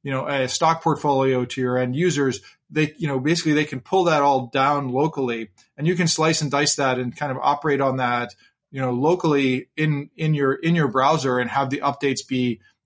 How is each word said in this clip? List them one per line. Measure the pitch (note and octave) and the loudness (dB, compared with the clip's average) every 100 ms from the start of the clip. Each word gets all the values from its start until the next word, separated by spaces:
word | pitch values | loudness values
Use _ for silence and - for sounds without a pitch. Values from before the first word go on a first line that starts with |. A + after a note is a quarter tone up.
you | C#3 | -6
know, | C3 C3+ | -6 -2
a | C#3 B2+ | -2 -2
stock | - E3 D#3+ | 0 2 2
portfolio | D#3+ C#3+ D3 C3+ C3+ B2+ | 0 0 0 2 2 0
to | A#2+ - | -2 -2
your | B2+ B2+ | -2 0
end | B2+ C3 | 0 0
users, | F3+ D3 C3+ - - _ _ | 0 2 0 -2 -10 _ _
they, | D3+ D3+ D#3 | -2 -2 -2
you | D#3+ | -4
know, | C3+ | -2
basically | C#3 E3+ D#3 | 0 0 2
they | D3+ D3 | 0 0
can | C3 | -6
pull | - F#3+ E3+ | -2 0 2
that | D3+ | 4
all | C#3+ C3 A#2+ | 4 2 0
down | C#3 C3+ D3 C3 | 0 2 0 -2
locally, | B2+ D#3 D3 B2+ A2+ G#2+ _ _ - | 0 0 -2 -4 -4 -10 _ _ -4
and | D#3 | -2
you | F3 | 0
can | E3 | 0
slice | - D#3 D#3+ | 2 2 0
and | D3 | 0
dice | C#3+ D3+ - | 0 0 2
that | C3+ B2 | 0 0
and | B2 - | -4 -6
kind | D3 | -6
of | C3 | -2
operate | C3+ D3 D#3 C#3 | 0 0 0 0
on | C3+ C3 | 0 0
that, | B2 A#2+ A#2+ - _ _ _ | -2 -2 -4 -10 _ _ _
you | C3+ | -6
know, | C3 | -4
locally | B2 D3 F3+ E3 C#3+ C3+ B2+ - - | 0 2 2 2 2 2 0 -4 -2
in, | D#3 C#3+ C#3+ - | -2 -2 -6 -4
in | D#3 | -2
your, | D3+ C3+ | 2 0
in | C3 E3 E3+ | 0 0 2
your | C#3 | 2
browser | C3 C3+ D#3+ C3+ B2 | 2 2 2 2 0
and | A#2+ | 0
have | C#3 C#3 | -2 -2
the | C#3+ | -2
updates | C#3 C#3 C#3 C3 - | -4 -2 -2 -2 -4
be, | B2+ B2 A2 _ _ | -2 -2 -4 _ _